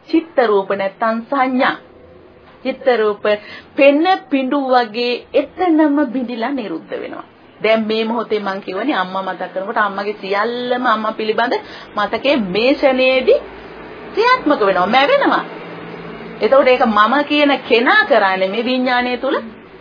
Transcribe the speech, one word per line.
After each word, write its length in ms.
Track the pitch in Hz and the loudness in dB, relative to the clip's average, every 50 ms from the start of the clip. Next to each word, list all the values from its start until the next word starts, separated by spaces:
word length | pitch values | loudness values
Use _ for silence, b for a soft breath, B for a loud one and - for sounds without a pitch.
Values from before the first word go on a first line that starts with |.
චිත්ත 360 | _ - - 320 - - - - 240 | _ -2 0 0 0 0 0 0 2
රූප 260 | 214 208 196 196 196 | 2 2 2 0 0
නැත්තම් 500 | 202 196 196 196 190 - 233 220 226 226 226 | -4 -2 -4 -6 -4 -2 -2 -2 -2 -2 -4
සංඥා. 480 | - 285 277 262 269 254 247 269 208 - - - - - - - - - - - - - - - - - - | -4 0 0 0 0 2 0 0 0 -2 -4 -12 -20 -20 -20 -20 -20 -20 -20 -20 -20 -20 -20 -20 -20 -18 -10
චිත්ත 280 | - 254 262 - - 269 240 | -8 -8 -6 -2 0 0 2
රූප 340 | 220 214 208 202 - - 208 208 208 B B B B B B | 2 2 0 -2 -2 0 -2 -2 -2 B B B B B B
පෙන 300 | - - 269 285 285 294 330 370 381 370 381 | 0 4 6 6 6 4 4 2 0 0 -2
පිඬු 400 | - 285 269 262 254 285 285 269 | -4 -2 -2 -2 0 -2 -2 0
වගේ 480 | 254 254 247 240 214 202 240 240 240 247 - - - | 2 2 2 2 0 -4 -4 -2 -2 -4 -4 -6 -2
එතනම 680 | - 269 277 - - 339 370 349 320 302 311 294 285 294 294 | -2 -2 -2 -2 -4 -2 0 2 4 4 4 2 2 0 0
බිඳිලා 460 | 240 208 269 240 220 240 226 220 262 | 0 -2 -6 -6 -6 -6 -6 -4 -4
නිරුද්ධ 420 | 285 262 214 190 165 160 - - - | -4 -6 -6 -8 -8 -10 -10 -10 -10
වෙනවා. 320 | - 123 - - 98 - - - _ - - - - | -10 -10 -10 -12 -14 -16 -18 -20 _ -20 -20 -14 -4
දැන් 220 | 170 214 220 220 | 0 2 2 2
මේ 220 | 220 214 220 220 226 | 2 -2 -2 -2 -2
මොහොතේ 360 | 220 233 240 208 214 220 208 | -2 -2 -4 -4 -2 -4 -4
මං 200 | 202 196 190 196 | -4 -4 -6 -6
කියවනේ 360 | - - 185 190 233 277 269 | -8 -8 -6 -4 -2 -2 0
අම්මා 260 | 190 185 185 190 190 | -2 -2 -4 -4 -6
මතක් 280 | 190 185 180 175 185 175 | -6 -6 -6 -8 -8 -8
කරනකොට 280 | - 185 190 202 226 233 | -8 -8 -6 -4 0 0
අම්මගේ 380 | 208 202 190 196 202 208 214 | 0 0 -2 -4 -6 -6 -8
සියල්ලම 680 | - - 190 196 202 214 233 240 247 247 247 247 247 254 | -8 -6 -4 -2 -2 -2 -2 -4 -4 -4 -4 -2 -2 0
අම්මා 260 | 247 214 214 220 220 | 0 0 0 -2 -4
පිළිබඳ 460 | 220 - 220 214 220 220 233 247 - 415 B B B B B B | -4 -4 -4 -2 0 0 0 0 -2 -4 B B B B B B
මතකයේ 440 | - 208 202 202 - - - 262 302 269 208 | -4 -4 -4 -2 -2 -2 0 2 2 2 0
මේ 240 | 180 180 208 233 262 | -2 0 0 2 2
ෂණයේදී 680 | 294 277 302 269 262 254 254 254 262 262 240 - 539 - - - - - - - - - - - - - - - | 2 4 2 2 2 4 2 2 2 2 4 4 2 2 0 -6 -18 -18 -18 -18 -18 -18 -18 -18 -16 -16 -14 -8
ක්‍රියාත්මක 520 | - 381 453 480 508 508 - 302 285 - | -2 0 2 2 2 2 2 0 2 2
වෙනවා, 260 | 214 196 185 180 180 202 | 2 2 2 2 2 2
මැවෙනවා. 720 | 233 262 277 427 554 571 494 320 220 170 - - - - - - - - - - - - - - - - - - - - | 2 2 4 4 2 2 2 2 0 0 -2 -6 -14 -14 -14 -14 -14 -14 -14 -16 -16 -14 -14 -14 -14 -14 -14 -14 -6 -2
එතකොට 260 | 208 214 262 269 285 254 | 2 4 6 6 6 6
ඒක 160 | 254 247 262 | 4 4 4
මම 300 | 233 214 208 214 220 262 294 294 | 2 4 4 4 4 4 0 0
කියන 280 | 294 294 294 294 285 269 247 | 2 2 2 4 4 2 0
කෙනා 380 | - - - 233 247 311 403 427 415 | 0 2 2 4 4 4 4 2 4
කරන්නේ 440 | - 277 220 202 190 190 190 190 190 | 4 4 4 4 2 2 0 0 -2
මේ 160 | 196 226 240 | -2 -2 -2
විඥානය 480 | 254 254 254 254 254 247 247 247 247 247 | -2 0 0 0 0 0 0 0 -2 -4
තුල 200 | 240 - 262 330 - - - - - - - - - | -4 -2 -2 -2 -4 -6 -8 -16 -18 -20 -20 -20 -14